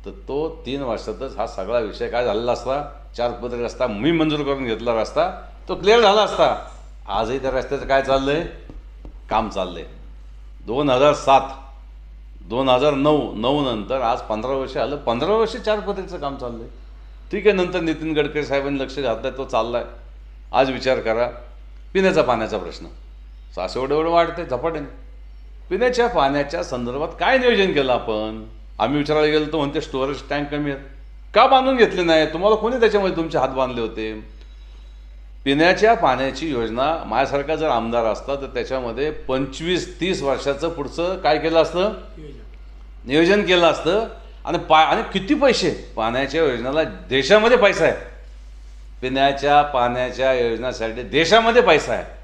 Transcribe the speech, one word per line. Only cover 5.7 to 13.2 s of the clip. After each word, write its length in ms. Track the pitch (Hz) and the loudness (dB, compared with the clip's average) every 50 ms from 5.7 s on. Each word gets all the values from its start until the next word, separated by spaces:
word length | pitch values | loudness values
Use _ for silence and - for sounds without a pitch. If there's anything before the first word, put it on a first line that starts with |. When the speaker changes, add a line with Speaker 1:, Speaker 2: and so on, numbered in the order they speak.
| 185 | -8
Speaker 1:
क्लिअर 260 | 147 160 196 220 240 | 0 4 6 6 8
झाला 220 | 226 196 202 214 | 8 6 6 6
असता. 480 | 202 185 - - 160 135 110 104 - - - - - - - - - 107 | 2 2 2 2 2 2 2 -2 -6 -14 -16 -18 -20 -20 -20 -18 -10 -4
आजही 300 | 98 104 113 110 127 135 | -2 -2 -2 -2 -4 -4
त्या 120 | 123 135 | -4 -2
रस्त्याचं 360 | 127 131 120 - 143 135 120 | -2 -2 -2 -2 -6 -6 0
काय 160 | 127 135 135 | 2 2 2
चाललंय? 440 | 135 135 135 135 135 139 143 143 123 113 - - - - - - - - - - - - - - - - | 2 2 0 2 2 0 0 -2 -2 -6 -10 -14 -18 -16 -18 -18 -18 -18 -20 -18 -18 -16 -16 -16 -8 -2
काम 180 | 104 110 113 104 | -2 -2 -2 -2
चाललंय. 360 | - 101 92 90 87 82 76 - - - - - - - - - - - - - - - - | -4 -6 -6 -6 -6 -12 -14 -14 -16 -18 -20 -20 -20 -20 -20 -20 -20 -20 -20 -20 -20 -16 -8
दोन 240 | 101 113 139 147 143 | -4 -2 0 2 2
हजार 220 | 127 127 139 151 | 4 6 6 4
सात, 280 | 139 - - 135 135 - - - - - - - - - - - - - - - - - - - - - | 4 4 4 4 4 4 4 0 -10 -14 -16 -18 -20 -20 -20 -20 -20 -20 -20 -20 -20 -20 -20 -20 -20 -18
दोन 280 | - - 110 123 135 131 | -10 -6 -4 0 4 4
हजार 260 | 127 127 139 151 143 | 4 4 4 2 2
नऊ, 380 | 135 139 151 151 143 | 2 2 4 2 2